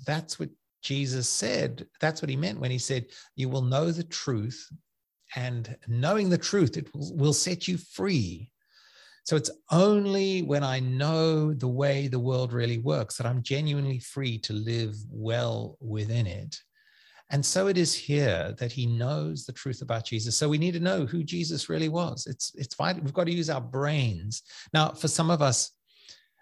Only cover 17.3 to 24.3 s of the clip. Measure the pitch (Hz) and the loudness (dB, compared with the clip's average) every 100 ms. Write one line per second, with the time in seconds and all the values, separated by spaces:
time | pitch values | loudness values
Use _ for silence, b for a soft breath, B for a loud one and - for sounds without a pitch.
17.3 | 143 - 185 196 180 160 - - 147 131 | 0 2 2 2 4 2 0 0 2 4
18.3 | 85 82 110 120 131 120 117 123 151 156 | 2 -2 -4 -4 -2 0 0 0 -2 -4
19.3 | 151 - 120 135 120 123 113 - 113 117 | -6 -10 -8 -8 -6 -4 -4 -2 -4 -2
20.3 | - 151 151 175 170 175 190 135 170 151 | 0 2 2 0 0 0 0 0 -2 -4
21.3 | 175 160 156 - 160 160 170 170 - - | -4 -4 -4 -2 -2 0 0 -2 -4 -8
22.3 | 127 - - 131 - 160 180 139 185 170 | -8 -8 -8 -10 -2 -2 0 -2 0 0
23.3 | 175 156 135 120 135 143 151 120 87 98 | 0 0 -2 -2 -2 0 2 0 0 -6